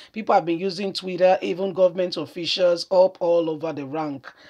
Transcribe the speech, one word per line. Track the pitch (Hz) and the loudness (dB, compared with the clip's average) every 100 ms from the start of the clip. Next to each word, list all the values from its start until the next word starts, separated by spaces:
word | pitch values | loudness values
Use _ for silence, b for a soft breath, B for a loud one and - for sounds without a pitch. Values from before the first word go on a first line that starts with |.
| B | B
People | 220 214 | -8 0
have | 202 | 2
been | 165 165 | 2 -2
using | 196 175 196 | -4 -4 -6
Twitter, | 170 185 175 185 190 | -6 -6 2 4 4
even | 202 175 196 | 0 -4 -4
government | 180 180 180 180 170 | 2 2 2 -4 -4
officials, | - 180 160 - 180 170 - | -8 -8 -4 0 2 2 2
up | 185 185 - | 4 4 2
all | 170 170 160 | 2 2 2
over | 156 160 | -2 -6
the | 143 135 | -6 -6
rank. | 156 151 135 - B | -6 -6 -8 -14 B